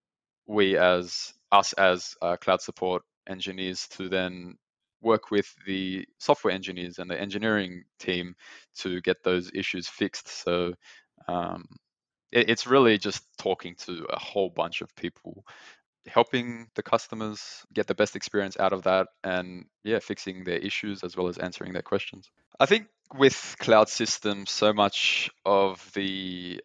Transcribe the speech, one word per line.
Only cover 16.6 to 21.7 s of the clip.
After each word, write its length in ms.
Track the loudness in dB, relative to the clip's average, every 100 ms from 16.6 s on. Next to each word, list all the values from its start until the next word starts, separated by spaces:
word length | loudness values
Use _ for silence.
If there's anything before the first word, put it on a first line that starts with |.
| -10 -10
the 60 |
customers 840 | -2 -2 -2 -8 -8 -10 -14 -18 -8
get 120 | -4 -2
the 80 |
best 220 | 0 0 -2
experience 400 | -4 -4 -2 0
out 140 | 0
of 120 | 0
that, 240 | 2 2 0 _
and, 420 | -6 -4 -6 -12 -18 _
yeah, 140 | -2 -2
fixing 460 | -2 -8 -10 -10
their 140 | -6 -4
issues 440 | -4 -6 -6 -8
as 140 | -8 -4
well 120 | -4
as 100 | -4
answering 340 | -8 -8 -8